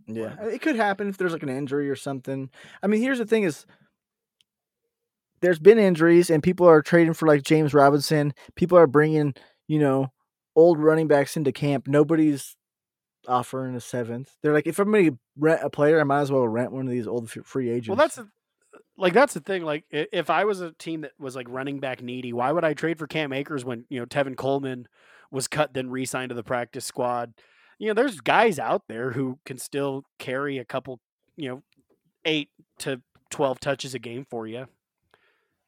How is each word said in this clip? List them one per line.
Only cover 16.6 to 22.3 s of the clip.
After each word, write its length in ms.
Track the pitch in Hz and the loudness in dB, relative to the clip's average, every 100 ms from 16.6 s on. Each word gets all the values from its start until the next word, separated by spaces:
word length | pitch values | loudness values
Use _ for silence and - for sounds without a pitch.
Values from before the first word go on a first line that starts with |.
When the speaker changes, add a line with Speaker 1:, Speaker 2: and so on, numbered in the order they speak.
| 123 | -4
Speaker 1:
one 140 | 131 131 | -6 -6
of 60 | |
these 140 | 123 104 | -6 -4
old 180 | 120 113 | -6 -8
f-, 160 | - | -14
free 260 | - 135 123 | -10 -6 -4
agents." 180 | 120 110 | -4 -2
Speaker 2:
Well, 80 | 208 | 0
that's 200 | 320 - | 0 -2
the, 120 | 208 _ _ _ _ _ _ - | -20 _ _ _ _ _ _ -2
like, 160 | 185 | 2
that's 220 | 196 294 | 4 4
the 60 | 170 | 0
thing. 220 | - 190 | -6 -6
Like, 200 | 160 147 - | -4 -6 -6
i-, 160 | 151 190 | -6 -4
if 180 | 180 160 | -4 -2
I 140 | 160 | 0
was 160 | 208 190 | 0 -2
a 120 | 170 | -8
team 300 | - 165 160 | -12 -12 -10
that 100 | 143 - | -12 -14
was, 160 | 135 127 | -12 -12
like, 120 | 120 | -10
running 300 | 131 139 139 | -10 -8 -8
back 240 | 135 117 | -8 -8
needy, 300 | 123 127 123 | -10 -10 -8